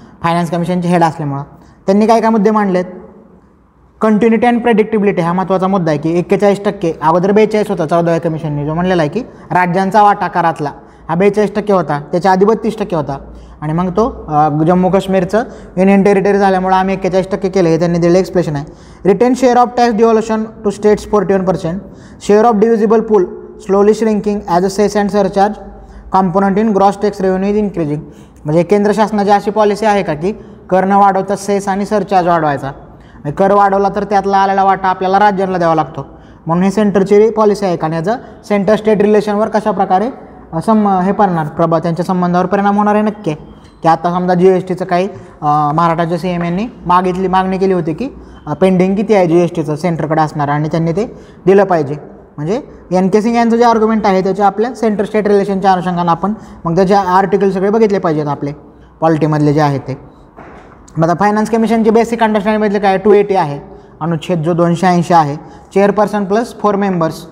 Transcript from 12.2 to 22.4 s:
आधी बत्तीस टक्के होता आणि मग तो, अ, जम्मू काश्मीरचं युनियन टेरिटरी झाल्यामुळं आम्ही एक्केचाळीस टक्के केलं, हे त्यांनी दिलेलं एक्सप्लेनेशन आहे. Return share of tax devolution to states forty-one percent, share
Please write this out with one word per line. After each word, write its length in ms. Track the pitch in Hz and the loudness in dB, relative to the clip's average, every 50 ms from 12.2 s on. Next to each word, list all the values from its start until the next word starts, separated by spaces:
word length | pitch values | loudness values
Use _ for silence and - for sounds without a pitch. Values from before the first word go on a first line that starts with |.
| 160 190 | 2 2
आधी 140 | 185 185 202 | 2 2 2
बत्तीस 320 | 202 226 220 - 220 214 - | 0 0 0 -2 -6 -6 -6
टक्के 160 | 202 - 185 | -8 -6 -4
होता 220 | 156 139 131 135 - - - - - - - - - | -6 -6 -6 -8 -10 -12 -18 -20 -20 -20 -20 -18 -12
आणि 120 | 147 151 156 | -8 -4 -4
मग 180 | 170 180 185 | -2 -2 -2
तो, 340 | 175 202 226 269 - - - 156 | 0 0 -2 -2 -4 -8 -10 -4
अ, 220 | 151 147 151 151 | 0 0 2 2
जम्मू 400 | 143 151 160 165 180 180 185 180 | 2 0 2 2 2 2 2 2
काश्मीरचं 540 | 180 190 190 190 190 190 180 175 - 214 247 226 - - - - - 175 | 2 0 0 0 0 -2 0 0 -2 -2 -2 -4 -10 -18 -20 -10 -2 0
युनियन 260 | 190 196 196 196 185 | 2 4 4 4 4
टेरिटरी 340 | 208 202 196 190 208 196 202 | 4 2 2 2 2 2 2
झाल्यामुळं 380 | 202 196 190 185 185 185 190 | 2 2 0 0 0 0 0
आम्ही 200 | 190 190 190 196 | 0 0 0 -2
एक्केचाळीस 320 | 190 196 185 175 190 180 190 | -2 -4 -2 0 0 0 -2
टक्के 180 | 202 190 - 185 | -4 -4 -4 -2
केलं, 200 | 185 196 180 165 | 0 2 2 2
हे 100 | 165 156 | 2 2
त्यांनी 200 | 175 170 175 170 | 0 0 0 2
दिलेलं 200 | 170 170 170 185 | 2 4 4 2
एक्सप्लेनेशन 360 | 185 175 - 180 160 170 147 | 2 2 -2 -2 -2 -2 -4
आहे. 100 | 139 147 - - - - - - - - 175 | -6 -8 -10 -16 -20 -20 -20 -20 -4 0 0
Return 260 | 208 180 240 247 262 | 2 2 2 2 2
share 220 | - 269 247 240 247 247 | 2 2 4 4 4 2
of 60 | 233 240 247 | 2 2 0
tax 120 | 240 240 | 0 2
devolution 480 | 226 202 233 226 220 220 214 - 220 220 220 220 - - - | 2 2 2 4 4 2 0 -2 -4 -4 -4 -8 -10 -6 -6
to 60 | 208 | -6
states 440 | 196 - - 214 208 196 - - 214 | -6 0 2 2 2 2 0 -2 0
forty-one 300 | 208 185 175 196 190 185 | 0 0 2 0 0 0
percent, 300 | 185 180 - - 160 175 202 - - - - - - - - - - | -2 -2 -2 -4 -6 -8 -8 -10 -14 -20 -20 -20 -20 -20 -10 0 2
share 220 | 202 214 | 2 4